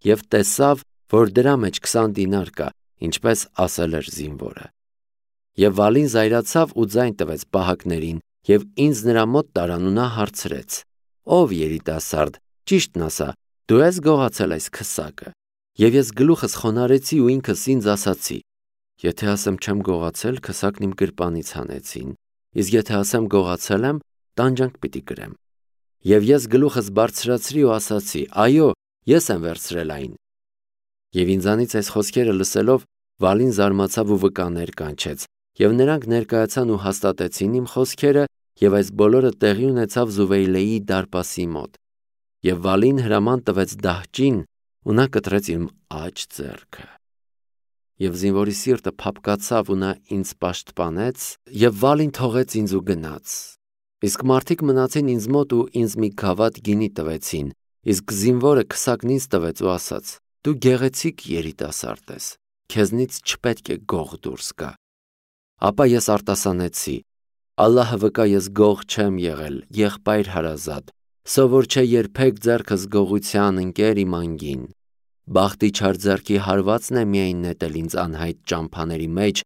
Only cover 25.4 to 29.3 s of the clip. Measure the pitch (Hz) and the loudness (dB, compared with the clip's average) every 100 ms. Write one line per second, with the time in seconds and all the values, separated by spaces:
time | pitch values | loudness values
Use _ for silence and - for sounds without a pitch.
25.4 | _ _ _ _ _ _ 92 104 107 143 | _ _ _ _ _ _ 4 4 6 4
26.4 | 117 127 143 123 101 98 113 - 120 120 | 4 2 4 0 -2 2 0 0 -2 -2
27.4 | - 147 131 110 - 107 101 78 - 101 | -2 2 4 2 -2 -4 -4 -6 -4 2
28.4 | 117 151 143 - _ _ - 160 - | 4 6 4 2 _ _ 2 4 4